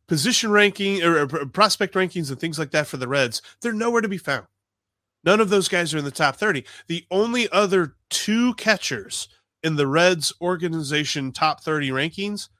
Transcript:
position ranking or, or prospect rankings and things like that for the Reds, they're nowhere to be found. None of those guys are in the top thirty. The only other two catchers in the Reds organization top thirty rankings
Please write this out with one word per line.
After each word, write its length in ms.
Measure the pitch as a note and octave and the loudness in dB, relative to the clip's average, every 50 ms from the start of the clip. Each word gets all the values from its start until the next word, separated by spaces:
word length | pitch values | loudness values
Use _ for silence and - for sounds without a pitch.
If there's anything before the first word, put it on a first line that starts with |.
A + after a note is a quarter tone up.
| _ | _
position 440 | - E3+ D3+ C#3 A#3+ A3+ - - G#3+ | -2 -2 0 0 2 0 0 0 4
ranking 520 | G#3 G#3 G#3 G3+ G3+ G3+ G3 G3 G3 F#3+ E3+ | 4 6 6 4 2 0 -2 -2 0 2 2
or, 200 | E3+ E3 D3+ D3 | 2 4 2 2
or 40 | |
prospect 680 | C3 D3 D3+ C#3+ C3 - F#3 G#3+ G3+ - - G3+ F#3 - | 0 -2 -6 -6 -4 2 2 2 2 4 0 -2 -2 0
rankings 360 | F#3+ F#3 F3 - F3+ D#3+ C3+ | -2 -2 -2 -2 -6 -6 -6
and 80 | C3+ - | -6 -6
things 200 | - E3+ D#3 D3 | -6 -6 -4 -6
like 120 | D#3 C#3 | -6 -2
that 160 | - D3+ D3 | -2 -2 -2
for 100 | - - | -2 -4
the 120 | C3+ B2+ B2 | -8 -6 -2
Reds, 340 | C#3 C#3+ C3 A#2+ G#2+ - - - - _ | 0 2 2 0 0 -8 -12 -12 -20 _
they're 120 | - A#3+ A3 | -6 -4 -4
nowhere 300 | G#3+ A3+ A#3+ A#3+ A#3 A3 | -2 -2 0 0 0 0
to 60 | G#3 | 0
be 100 | G3 F3 | -4 -6
found. 280 | - D3+ C#3 A#2 G2 _ _ _ _ _ _ _ _ _ _ _ _ _ _ _ - | -4 -4 -6 -6 -6 _ _ _ _ _ _ _ _ _ _ _ _ _ _ _ 2
None 160 | D#3+ G3+ G#3+ | 2 4 4
of 80 | A3+ F#3 | 4 4
those 200 | G#3 G3 F3 - | 2 2 2 2
guys 240 | G3 F3 E3+ D3+ D#3 | 0 0 -2 0 -2
are 60 | D#3 | -4
in 60 | C#3+ | -4
the 60 | C#3+ | -4
top 260 | C3 - D#3 C#3 B2+ | -2 0 0 0 2
thirty. 280 | - G#3 G#3+ E3+ C3 A#2+ - - - - | 0 -2 -2 -2 -2 -4 -8 -20 -20 -10
The 180 | - E3+ E3+ - - | -8 -8 -8 -6 -2
only 400 | F3+ F#3+ G#3+ A#3 A#3 B3 A3+ - | 0 0 0 2 0 -2 -2 0
other 460 | F3 G3 G#3 F#3+ F#3+ F#3+ E3+ C#3 - _ _ - | 2 2 2 4 2 2 0 0 -4 _ _ -8
two 460 | - - - - G#3+ A#3 A#3+ B3 - | -6 -6 -2 0 0 2 2 0 0
catchers 760 | - - A3 G#3+ F3+ - - C3+ G#2+ G2 A2+ - - - - _ _ _ _ _ _ - | -2 0 0 0 0 0 -6 -6 -8 -10 -10 -10 -10 -10 -12 _ _ _ _ _ _ -2
in 100 | D#3+ D#3 | -2 0
the 120 | D3 C#3+ | 2 0
Reds 460 | C3+ C#3 E3 F3 F#3 F#3 D#3+ C#3 - - - | 2 4 6 6 6 4 2 -2 -6 -6 -4
organization 920 | E3+ F3 F#3 D#3+ F3 E3+ E3 D#3+ D3+ C3+ D3+ D3+ D3+ C3+ - D3+ C3+ C3 B2 | -4 -4 -2 -2 -2 -4 -4 -4 -4 -2 -2 -2 -2 -2 -4 -4 -6 -6 -4
top 300 | - D#3+ D#3 D3 - - | 0 0 0 0 -2 -4
thirty 280 | D#3+ D#3 D3+ C#3+ C3+ | -4 -2 -2 -2 -2
rankings 600 | C3 C3 D3 E3 - G3 G3 G#3 G#3 G3 - - _ _ | -2 -2 -2 -4 -4 -6 -6 -6 -6 -8 -10 -14 _ _